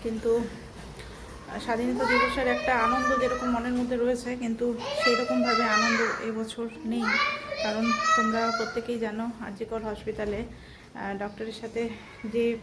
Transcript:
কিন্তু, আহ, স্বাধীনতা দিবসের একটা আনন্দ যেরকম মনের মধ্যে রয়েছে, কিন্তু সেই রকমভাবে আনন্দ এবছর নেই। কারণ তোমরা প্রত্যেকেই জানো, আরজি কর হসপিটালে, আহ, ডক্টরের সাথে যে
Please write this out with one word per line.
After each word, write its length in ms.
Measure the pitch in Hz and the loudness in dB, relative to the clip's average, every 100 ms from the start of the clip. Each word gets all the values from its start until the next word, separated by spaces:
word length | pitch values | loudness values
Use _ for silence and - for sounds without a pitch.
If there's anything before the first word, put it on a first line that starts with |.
কিন্তু, 340 | 233 220 226 233 | -2 -2 2 2
আহ, 1200 | 233 - - - - - - - - - - - | 2 -6 -14 -14 -14 -14 -14 -14 -14 -14 -10 -8
স্বাধীনতা 460 | - 226 247 - 494 | -2 0 2 2 4
দিবসের 420 | 508 247 277 254 | 4 4 2 2
একটা 300 | 247 254 247 | 2 2 4
আনন্দ 440 | 226 254 277 262 | 4 4 4 4
যেরকম 280 | 247 247 247 | 2 0 0
মনের 240 | 240 240 | 0 0
মধ্যে 240 | 247 247 247 | 0 0 2
রয়েছে, 380 | 240 240 247 247 | 2 0 -2 -4
কিন্তু 380 | 233 226 240 233 539 587 | -2 0 0 -2 -2 2
সেই 120 | 640 480 | 4 4
রকমভাবে 480 | - 247 240 233 | 2 2 4 4
আনন্দ 640 | 453 220 226 226 226 208 226 | 4 4 4 4 2 0 -4
এবছর 420 | 220 220 226 233 220 226 | -4 -6 -6 -8 -6 -4
নেই। 180 | 233 220 220 - - - 571 | -2 0 2 2 -2 -6 -2
কারণ 280 | - 427 587 605 640 640 | -2 2 2 4 4 6
তোমরা 340 | 220 220 226 679 | 4 4 2 2
প্রত্যেকেই 420 | 214 240 226 240 | -2 -2 -2 -2
জানো, 320 | 220 214 233 226 | -2 -2 -4 -4
আরজি 240 | 240 202 220 | -8 -8 -6
কর 140 | 226 | -4
হসপিটালে, 640 | 220 208 - 214 208 208 233 - - - - - | -4 -6 -6 -4 -2 -2 -4 -10 -16 -18 -16 -8
আহ, 220 | 196 196 | -6 -4
ডক্টরের 360 | 208 208 220 220 | -4 -6 -8 -8
সাথে 280 | 220 226 233 220 - - 220 | -6 -2 -2 -4 -14 -10 -4
যে 240 | 226 233 226 | 2 2 0